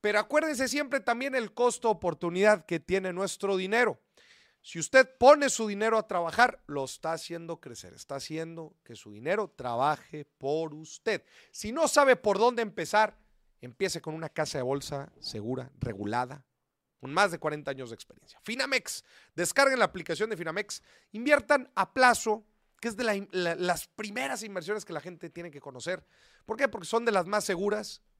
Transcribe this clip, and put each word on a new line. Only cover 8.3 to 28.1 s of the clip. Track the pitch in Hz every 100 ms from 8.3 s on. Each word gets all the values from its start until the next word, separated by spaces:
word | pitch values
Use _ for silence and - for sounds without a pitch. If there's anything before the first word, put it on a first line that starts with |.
| 156 165 165 156 _
que | _
su | 113 107
dinero | 104 131 208 202
trabaje | - 123 120 139 147 - 151
por | 143 _ 135 156 160
usted. | 151 156 - - 196 _ - _
Si | - 208
no | 262 311
sabe | 294 269 254
por | 214 190
dónde | 240 240
empezar, | 220 - 156 208 214 _ _ _ _ _
empiece | 123 - 190 170
con | 160
una | 160 160
casa | - 151 143
de |
bolsa | 127 139 - 143 139 _
segura, | - 110 107 - 127 _
regulada, | 120 98 104 117 127 139 _ _ _ _ _ _
con | 131
más | 156 202
de | 165
cuarenta | 156 151 143
años | 135 123
de |
experiencia. | 113 - - _ -
Finamex, | - 240 269 262 - - _ - _
descarguen | - 170 - 269 262
la | 202
aplicación | 185 160 165 214
de | 185
Finamex, | 160 170 208 - _ _ _
inviertan | 208 247 285 - 285 -
a | - 190
plazo, | 262 254 233 220 214 _ _ _ _
que | 233
es | 208
de |
la | 240
in-, | 196 196
la, | 185 175
las | 165 180 170 -
primeras | - 214 214 269 247
inversiones | 214 190 160 214 -
que |
la | 160
gente | 185 170 170
tiene | 170 170
que | 143
conocer. | 143 127 160 185 _ _ _ _ -
¿Por | 220
qué? | 277
Porque | 208 170
son | 233
de | 233
las | 202 175
más | 208
seguras | 202 180 202 214 208 - _